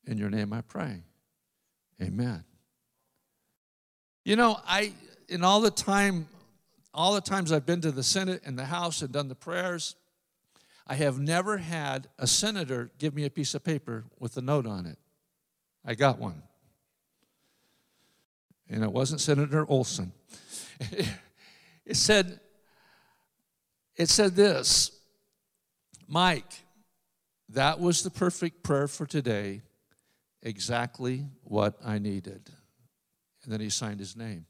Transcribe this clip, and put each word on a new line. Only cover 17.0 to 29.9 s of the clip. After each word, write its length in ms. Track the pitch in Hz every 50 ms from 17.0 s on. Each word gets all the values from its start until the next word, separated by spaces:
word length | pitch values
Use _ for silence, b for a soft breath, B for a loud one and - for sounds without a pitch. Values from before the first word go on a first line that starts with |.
| _ _ _ _ _ _ _ _ _ _ _ _ _ _ _ _ _ _ _ _ _ _ _ _ _ _ _ _ _ _ _ _ _ _
And 160 | 107 110 110
it 60 | 107 117
wasn't 260 | 123 135 131 156 143
Senator 460 | - 156 147 139 147 143 139 156 151
Olson. 460 | - 143 131 127 - - - 95 90 - _ _ B B B B B B B B B B B
<laughs> 1040 | 117 101 - - - - - - - _ _ _ - - - - _ - _ _ _
It 120 | - -
said, 420 | - - - 214 202 185 180 - - - _ _ _ b b b b b b b b b b b b b b b _ _ _ _ _ _ _ _ _ _ _ _
it 100 | - 170
said 300 | 160 - - 214 196 180
this, 540 | 185 202 202 165 135 127 - - - - - - - _ _ _ _ _ _ _ _ _ _ _ _ _ _ _ _ _ _ - - -
"Mike, 560 | - 147 165 180 180 165 127 - - - - - _ _ _ _ _ _ _ _ _ _ _ _ _ _ _ _ -
that 320 | 107 131 135 147 156 -
was 220 | 175 175 175 - -
the 60 | 190
perfect 540 | - - - 180 - - - 165 - _ _
prayer 240 | - 147 139 143
for 180 | 143 - - 160
today, 580 | 143 - 151 131 120 110 101 104 101 98 107 - _ _ _ _ _